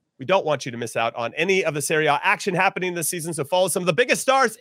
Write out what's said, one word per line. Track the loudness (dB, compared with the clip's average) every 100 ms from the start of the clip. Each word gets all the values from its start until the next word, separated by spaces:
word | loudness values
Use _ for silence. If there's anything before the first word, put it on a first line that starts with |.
| _ -10
we |
don't | 0 0 2
want | -2
you | -4
to | -8
miss | -6 -2
out | -2 -2
on | -4
any | -2 0 2
of | 0
the | -2
Serie | 0 2 4
A | 2
action | 2 0 0
happening | 2 2 0 -4
this | -4 -4
season. | -6 -6
So | -6
follow | -2 0 2
some | 0
of | 0
the |
biggest | 0 2 0
stars | 2 2 2 2